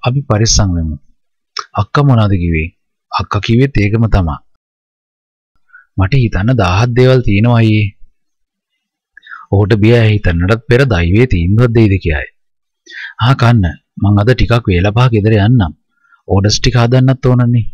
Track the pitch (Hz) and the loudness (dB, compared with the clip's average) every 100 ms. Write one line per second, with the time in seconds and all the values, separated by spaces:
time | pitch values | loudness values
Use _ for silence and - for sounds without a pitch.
0 | 123 135 139 107 113 - 101 85 80 73 | -6 -4 -2 -2 0 0 0 -2 -6 -8
1 | _ _ _ _ _ - - - - 151 | _ _ _ _ _ -18 -12 -8 -4 0
2 | 143 117 104 95 85 80 82 _ _ _ | 2 2 2 0 -2 -4 -6 _ _ _
3 | - - 95 104 - 117 139 107 101 113 | -10 -8 -6 -6 -2 0 0 0 -2 0
4 | 113 101 82 71 _ _ _ _ _ _ | 0 0 0 -6 _ _ _ _ _ _
5 | _ _ _ _ _ _ _ - _ - | _ _ _ _ _ _ _ -20 _ -4
6 | 92 135 113 90 110 123 90 95 123 120 | -2 0 0 -2 -2 0 0 0 -2 2
7 | 127 131 - 101 120 117 113 107 104 - | 2 2 0 0 2 2 2 0 -2 -8
8 | - _ _ _ _ _ _ _ _ _ | -20 _ _ _ _ _ _ _ _ _
9 | _ - - - - 101 104 110 107 120 | _ -20 -20 -16 -4 0 2 2 2 4
10 | 110 104 - 85 90 117 - 120 139 92 | 2 0 -2 -2 -2 -2 0 0 0 0
11 | 85 101 131 87 87 104 123 113 107 98 | 0 0 0 0 0 0 2 2 2 0
12 | 85 76 - _ _ _ _ _ - - | -2 -6 -8 _ _ _ _ _ -20 -20
13 | - - 117 135 117 120 85 73 _ - | -16 -4 0 2 2 2 0 -6 _ -4
14 | 101 101 101 101 104 120 110 87 101 110 | 0 0 2 0 0 0 0 0 0 0
15 | 127 110 107 110 104 127 82 - _ _ | 0 0 2 2 2 2 0 -6 _ _
16 | _ _ - 95 95 - 127 117 117 127 | _ _ -4 -2 0 0 -2 0 2 2
17 | 131 127 127 123 120 123 110 | 2 0 0 0 0 -2 -4